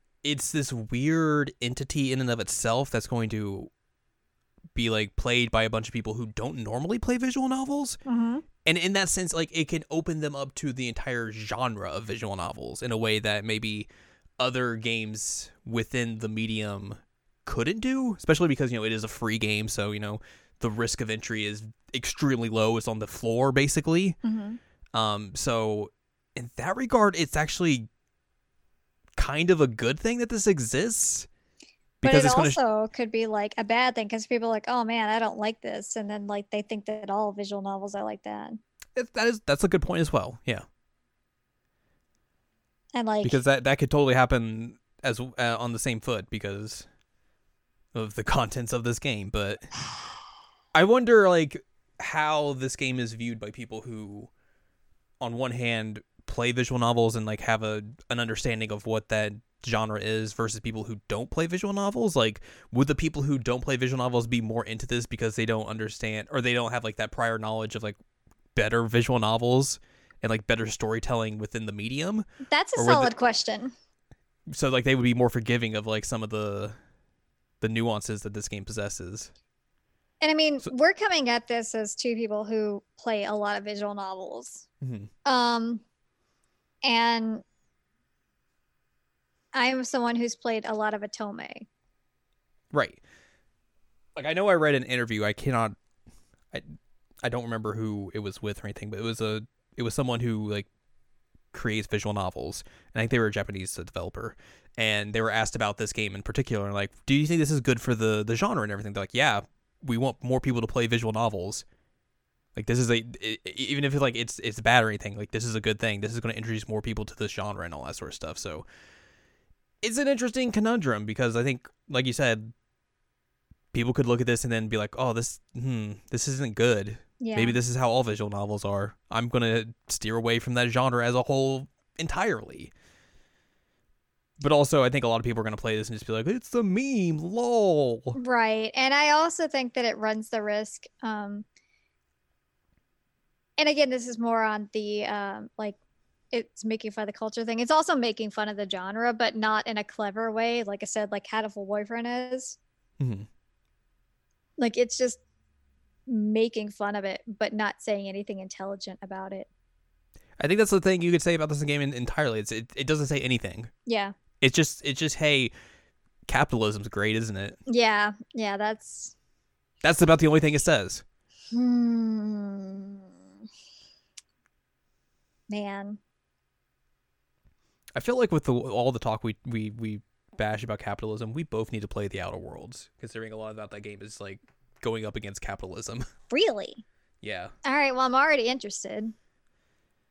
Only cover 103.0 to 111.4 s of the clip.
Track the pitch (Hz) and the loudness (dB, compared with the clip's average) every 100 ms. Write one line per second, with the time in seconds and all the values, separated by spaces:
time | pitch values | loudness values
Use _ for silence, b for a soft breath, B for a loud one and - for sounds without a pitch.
103 | 117 127 110 107 98 98 92 - 85 90 | 0 2 2 0 -4 -6 -8 -10 -10 -8
104 | 90 - 113 - b b b - 110 104 | -8 -8 -12 -12 b b b -2 0 2
105 | 104 110 113 110 110 113 107 104 107 - | 0 0 0 2 0 0 -2 -2 -4 -2
106 | 107 98 - 110 131 107 101 101 98 - | -4 -4 -6 -4 0 0 -2 -2 -4 -6
107 | - 139 151 170 147 151 123 120 - 113 | 2 4 4 2 2 2 2 2 2 2
108 | 110 107 104 113 202 185 104 101 107 98 | 2 2 0 0 0 0 -2 -6 -6 -6
109 | 98 120 143 101 - _ _ _ 135 117 | -4 2 2 2 -2 _ _ _ -2 0
110 | 131 - 123 127 139 120 113 127 117 117 | 0 -2 -2 0 0 0 0 0 2 2
111 | 113 107 117 101 | 0 0 0 -2